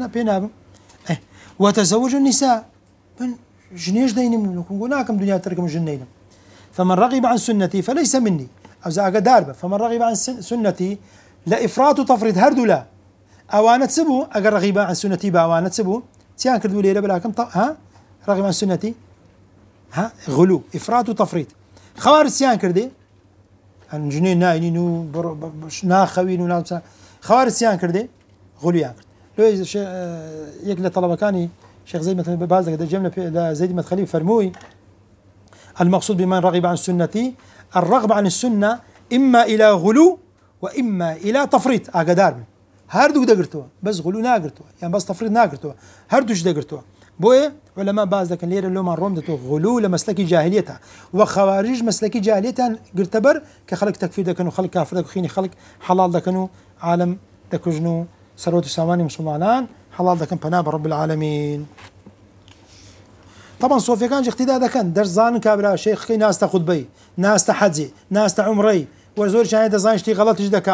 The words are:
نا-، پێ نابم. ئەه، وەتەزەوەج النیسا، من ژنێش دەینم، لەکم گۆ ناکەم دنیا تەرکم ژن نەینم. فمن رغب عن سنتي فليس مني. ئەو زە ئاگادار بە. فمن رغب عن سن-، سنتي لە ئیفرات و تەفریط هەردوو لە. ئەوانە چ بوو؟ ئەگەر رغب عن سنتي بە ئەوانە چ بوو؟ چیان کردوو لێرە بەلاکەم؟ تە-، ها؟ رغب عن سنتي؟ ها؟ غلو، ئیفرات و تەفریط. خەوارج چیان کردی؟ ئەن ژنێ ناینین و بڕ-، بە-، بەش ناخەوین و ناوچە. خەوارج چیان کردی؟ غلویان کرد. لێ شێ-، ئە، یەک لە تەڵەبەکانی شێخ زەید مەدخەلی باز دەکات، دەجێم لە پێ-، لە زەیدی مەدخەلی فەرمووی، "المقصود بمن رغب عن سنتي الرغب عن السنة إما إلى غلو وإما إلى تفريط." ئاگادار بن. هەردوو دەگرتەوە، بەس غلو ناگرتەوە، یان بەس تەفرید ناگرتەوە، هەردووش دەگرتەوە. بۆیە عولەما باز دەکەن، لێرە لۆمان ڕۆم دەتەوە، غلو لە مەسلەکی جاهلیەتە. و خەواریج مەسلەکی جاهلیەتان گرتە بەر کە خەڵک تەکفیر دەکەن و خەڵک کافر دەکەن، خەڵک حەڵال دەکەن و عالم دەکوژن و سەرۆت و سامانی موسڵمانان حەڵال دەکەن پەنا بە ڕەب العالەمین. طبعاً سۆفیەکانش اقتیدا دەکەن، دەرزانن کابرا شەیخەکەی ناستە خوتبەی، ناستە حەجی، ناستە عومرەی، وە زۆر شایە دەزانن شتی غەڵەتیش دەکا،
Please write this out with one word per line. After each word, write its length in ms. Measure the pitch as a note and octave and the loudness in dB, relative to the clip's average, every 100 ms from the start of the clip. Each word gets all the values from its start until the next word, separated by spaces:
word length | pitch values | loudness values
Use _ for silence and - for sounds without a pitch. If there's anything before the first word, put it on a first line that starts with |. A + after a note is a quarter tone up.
نا-، 80 | B3 A#3 | -6 -4
پێ 60 | A3+ | 0
نابم. 220 | F#3+ G#3 - _ - _ - - | 0 -2 -10 _ -20 _ -14 -8
ئەه، 100 | D#3+ - - - - | -8 -8 -20 -16 2
وەتەزەوەج 520 | G3+ A3 F3+ A3 B3+ C#4 | 2 4 2 2 0 2
النیسا، 340 | C4+ A3+ C4+ A3+ - _ _ _ _ - | 2 2 2 0 -2 _ _ _ _ -10
من 100 | B3 A#3+ _ _ _ F3+ | -8 -10 _ _ _ -10
ژنێش 280 | E3 G#3 C4 G#3+ | -2 0 2 2
دەینم، 260 | B3 A3+ G3+ F3 | 0 0 -2 -4
لەکم 180 | E3+ G3 | -6 -6
گۆ 60 | A#3+ | -4
ناکەم 220 | C#4 B3+ G#3 | -2 -2 0
دنیا 160 | G3 F#3+ F#3 | 0 0 -2
تەرکم 220 | F3+ F3 | -4 -4
ژن 120 | D#3 E3 | -4 -4
نەینم. 200 | C#3 B2+ _ _ _ - - - - | -6 -10 _ _ _ -20 -20 -12 -2
فمن 200 | F3+ F#3 | 0 4
رغب 220 | A#3+ C4 A#3+ | 2 2 0
عن 120 | A#3+ | 0
سنتي 440 | - G#3+ F#3 G3 - | 0 0 0 -2 -2
فليس 280 | C#4 D4 C4 | 0 0 2
مني. 320 | A3 E3 B2+ - - _ | 0 -2 -6 -16 -20 _
ئەو 80 | - D#3+ | -6 -2
زە 60 | G3 | 0
ئاگادار 360 | G#3 G3+ B3 C#3+ | 2 6 6 4
بە. 60 | B2+ | -4
فمن 180 | F3+ G3+ | -6 -2
رغب 180 | A#3 A#3 | -2 0
عن 140 | A#3 A3 | -2 -2
سن-، 260 | - B3 F3+ | -4 -8 -6
سنتي 420 | A#3 G#3 F3+ F#3 G3+ - - - _ - | -2 -2 -2 -4 -6 -12 -20 -20 _ -4
لە 60 | A3+ | -2
ئیفرات 360 | A3+ - C#4 C#4+ | 0 2 2 2
و 40 | B3+ | 2
تەفریط 260 | B3 A3 F#3 | 2 2 4
هەردوو 220 | B3+ C#4+ A3+ | 4 4 2
لە. 80 | D#3 - _ _ _ _ _ - | 2 -2 _ _ _ _ _ -4
ئەوانە 340 | G#3 A3 B3 C4+ | 2 4 4 2
چ 40 | - D#4+ | 0 0
بوو؟ 200 | C4 D4 | 0 -2
ئەگەر 200 | G#3+ G3+ G#3 | 0 0 2
رغب 200 | G3+ G3 | 2 0
عن 160 | F#3+ | 0
سنتي 380 | F3 G3+ F3+ G3+ | -2 -4 -4 0
بە 80 | F3 | 2
ئەوانە 260 | E3 E3 F3+ - | 2 0 -2 -4
چ 60 | |
بوو؟ 200 | F#3+ A3 - _ _ - | -4 -4 -8 _ _ -6
چیان 200 | B3+ A#3+ | -2 0
کردوو 220 | A3 G3+ G3 | 0 0 0
لێرە 160 | G3 G3 | 2 0
بەلاکەم؟ 280 | F3+ A3 G#3 | -2 -4 -6
تە-، 120 | A#3+ F3 | -4 -2
ها؟ 100 | B3 D#4 - _ _ _ - | -2 -4 -14 _ _ _ -2
رغب 180 | F#3+ G3 | 0 0
عن 60 | |
سنتي؟ 440 | E3+ G3 F3 G#3+ A#3 _ _ _ _ _ _ _ _ _ - | 0 -2 -2 -4 -10 _ _ _ _ _ _ _ _ _ -6
ها؟ 160 | A3 - - | -6 -8 -4
غلو، 340 | C3+ F#3 E3+ - | 2 4 2 -4
ئیفرات 360 | E3+ - A#3+ A#3 | -12 -2 -2 -2
و 40 | |
تەفریط. 360 | A3+ G3 F3 C3 _ _ - - - | -2 -2 -2 -8 _ _ -20 -20 -2
خەوارج 280 | B3 D4+ D4 - | 4 6 4 2
چیان 200 | C4+ G#3+ | 0 2
کردی؟ 280 | F#3 F3 B3+ - _ _ _ _ _ _ _ _ _ | 0 0 -2 -8 _ _ _ _ _ _ _ _ _
ئەن 100 | D3+ D3 | -8 -6
ژنێ 200 | C#3+ F#3 F3 | 0 2 2
ناینین 340 | F3+ D#3+ E3+ E3+ | 2 2 -2 -2
و 100 | F3 E3+ D#3+ | -2 -4 -6
بڕ-، 220 | D3+ E3+ D3+ | -8 -8 -8
بە-، 120 | D#3+ D3+ | -12 -14
بەش 160 | D#3+ - F#3 | -14 -6 0
ناخەوین 500 | F#3+ F#3 F#3 F#3 F3+ | 2 2 0 -2 -2
و 60 | F3 | -2
ناوچە. 260 | F3 E3 E3+ - - - - - | -4 -4 -10 -12 -20 -20 -12 2
خەوارج 260 | A#3+ C4 - | 4 4 2
چیان 180 | A3+ F3+ | 0 0
کردی؟ 280 | F3+ F3+ A#3+ _ _ _ _ _ | 0 -2 -6 _ _ _ _ _
غلویان 320 | E3 E3+ C3+ - | -2 0 -2 -8
کرد. 100 | _ _ _ - | _ _ _ 0
لێ 280 | A3 G3 F3+ | 2 2 -2
شێ-، 160 | G#3 G3 | -6 -8
ئە، 760 | F#3 F3+ E3 D#3+ D#3 D3 - G3+ | -8 -10 -10 -14 -14 -16 -10 -8
یەک 80 | F#3 F3+ | -4 -2
لە 40 | F3+ | 0
تەڵەبەکانی 500 | F3+ E3+ G#3 F#3+ E3+ - - - - | 0 0 0 0 -4 -8 -20 -20 -12
شێخ 120 | F3 E3 | -6 -4
زەید 120 | F3+ | -2
مەدخەلی 280 | E3+ F3 F3 | -2 -4 0
باز 100 | F#3 E3+ | 2 2
دەکات، 140 | D#3 | -4
دەجێم 200 | E3 F#3+ F#3 | -4 -2 -4
لە 40 | |
پێ-، 160 | F#3 F3 D#3+ | -4 -4 -2
لە 80 | E3 D3+ | -2 -2
زەیدی 160 | F3+ F3+ | -2 -2
مەدخەلی 260 | D#3+ F#3 G3 | -4 -4 -2
فەرمووی، 380 | E3 E3 A3+ F#3+ F3 - _ _ _ _ _ _ _ _ - - - | -2 0 0 0 -6 -18 _ _ _ _ _ _ _ _ -20 -14 0
"المقصود 360 | F3 F#3 - F#3+ | 2 2 0 -2
بمن 240 | F#3 F#3 F3+ | 0 0 2
رغب 180 | F3 F3 | 2 0
عن 100 | E3+ | -2
سنتي 600 | - F3 E3 G#3 B3+ B3+ - - - F#3 | -2 -2 -2 -2 -6 -8 -18 -20 -6 -2
الرغب 360 | E3+ B3+ G#3+ G#3 | 2 2 2 2
عن 80 | G3+ | 2
السنة 460 | - B3 G#3+ G#3 A#3+ - _ _ | 0 0 0 0 -2 -8 _ _
إما 280 | A#3+ C4+ A#3+ A3 | 2 4 4 4
إلى 160 | G#3+ G#3+ G3 | 6 6 6
غلو 360 | F3+ A#3+ E4+ F4 _ _ _ _ | 4 6 6 4 _ _ _ _
وإما 480 | F#3+ - B3 F#3+ E3+ D#3+ G3+ | -8 -4 -2 -2 -4 -4 -2
إلى 220 | B3+ C#4 | 0 2
تفريط." 420 | B3+ B3 A#3 - F3+ | 2 2 0 0 -2
ئاگادار 360 | D#3+ F3+ F#3 | 2 4 2
بن. 100 | B2 A#2 _ _ _ _ F#3 | 0 -10 _ _ _ _ 2
هەردوو 280 | D4 D4 B3 | 2 4 4
دەگرتەوە، 360 | G#3+ D#3+ D3+ C3 _ F#3+ | 2 2 -8 -14 _ -6
بەس 120 | F#3+ D#3+ | -4 -4
غلو 160 | G#3 A#3+ | -4 0
ناگرتەوە، 420 | A#3 D3+ - - _ | 0 -2 -10 -20 _
یان 100 | F3 | -4
بەس 100 | G3 F3 | -4 -4
تەفرید 240 | F3+ A3+ A3 | -6 0 2
ناگرتەوە، 340 | G#3 C#3 D3+ - - - - | 2 -2 -12 -14 -20 -20 0
هەردووش 280 | A#3+ A#3 G3+ F3 | 0 2 0 0
دەگرتەوە. 340 | D3+ B2+ C#3+ - _ _ - | -2 -6 -12 -16 _ _ -2
بۆیە 260 | G3 B3+ D4 - _ - | 4 4 4 -4 _ -6
عولەما 280 | G3 G#3 G3 | -2 -2 0
باز 120 | G3 F3+ | -2 -2
دەکەن، 140 | F3 F3 | -6 -4
لێرە 180 | G3 F#3+ F#3 | -4 -2 -2
لۆمان 220 | F3+ E3 | -2 -2
ڕۆم 120 | G3 F3+ | -4 -4
دەتەوە، 200 | D3+ D3 B2+ | -6 -8 -4
غلو 240 | D3+ F#3+ B3 | -2 0 0
لە 60 | G3+ | 0
مەسلەکی 320 | F3 - G3 F3+ | -2 -2 -4 2
جاهلیەتە. 440 | E3+ D#3+ G#3 F3 B2+ - - - F#3 | 2 4 2 -2 -8 -20 -20 -6 0
و 80 | G#3+ | 2
خەواریج 460 | F#3+ G3 G3 G#3+ B3+ A3+ | 2 2 2 0 -2 -2
مەسلەکی 320 | - G#3+ A#3+ G3+ | -2 -2 -2 0
جاهلیەتان 440 | G#3 A3+ B3+ B3 A3 - F#3 | 0 0 -2 -2 -4 -6 -4
گرتە 220 | F3+ A3 C4 | -2 2 2
بەر 120 | D#4 - - - | 2 -4 -20 -10
کە 80 | F3+ | -4
خەڵک 180 | G#3 - | -4 -2
تەکفیر 220 | F3 G3+ F#3 | -6 -4 -4
دەکەن 160 | E3+ F3+ | -4 -4
و 40 | - | -4
خەڵک 160 | F#3 F#3 | -4 -2
کافر 200 | D3+ F3+ | -2 -4
دەکەن، 260 | D#3+ F#3+ F3 - | -6 -6 -6 -4
خەڵک 180 | F#3+ - - - - | -6 -8 -20 -12 -2
حەڵال 240 | F#3 F#3 E3+ | 2 2 0
دەکەن 180 | F3+ F#3 | -2 -4
و 80 | F#3 - _ _ | -6 -10 _ _
عالم 300 | E3+ F3 F3+ F#3 - _ _ | -2 0 -2 -4 -12 _ _
دەکوژن 340 | E3+ F3 D#3 E3+ | -6 -4 -4 -4
و 200 | E3 E3+ - _ - | -4 -8 -14 _ -10
سەرۆت 240 | - F3 C#3+ | -2 -2 -2
و 40 | - | -4
سامانی 260 | E3 F3 E3 | -2 0 -2
موسڵمانان 540 | - D#3 D3+ F#3 B3 B3 - - - | -4 -6 -2 0 0 -2 -12 -16 -2
حەڵال 200 | F3+ F3 | 0 0
دەکەن 160 | D#3 F3+ | -2 -6
پەنا 160 | D#3 F3 D#3 | -2 -2 0
بە 40 | D3+ | -4
ڕەب 100 | D#3 | -4
العالەمین. 720 | D3+ D#3 D#3 D#3 D3 D3 D3 D3 - - - - - - _ - - - - - - - - - - - - | -2 -2 -2 -2 -4 -4 -6 -10 -18 -20 -20 -20 -20 -20 _ -20 -20 -20 -20 -20 -20 -20 -20 -20 -20 -20 -4
طبعاً 180 | B3+ C4 | 0 2
سۆفیەکانش 480 | G3+ A3+ A#3+ C#4 B3+ | 2 0 0 0 -2
اقتیدا 280 | - B3+ C4 B3+ | -2 0 0 0
دەکەن، 200 | C4 F#3 E3+ | 0 0 0
دەرزانن 420 | G#3 F3 A#3 A#3+ G#3+ | 0 2 2 2 2
کابرا 260 | G#3 G3+ F#3 | 2 2 0
شەیخەکەی 340 | G#3+ G3+ - A3+ | 0 -2 -2 0
ناستە 220 | G#3+ F3+ F#3+ | 2 2 0
خوتبەی، 320 | F#3+ E3 E3 A#2+ _ _ - | 0 0 -2 -4 _ _ -2
ناستە 300 | G3 D#3+ - - | 2 2 2 2
حەجی، 280 | F#3+ D3+ C#3 - _ G3 | 0 0 -6 -10 _ -2
ناستە 260 | G#3 - G3+ | 0 0 0
عومرەی، 380 | G#3+ G#3+ F#3+ C3+ - _ - | 2 2 2 -2 -10 _ -4
وە 80 | G#3 | 0
زۆر 120 | A3 A3+ | 2 2
شایە 180 | A3 A3 G#3 | 2 2 2
دەزانن 220 | G3+ G#3+ | 2 2
شتی 120 | - G3 | 0 2
غەڵەتیش 300 | G#3+ F#3 G3+ G3 | 2 2 0 0
دەکا، 160 | F#3+ | 0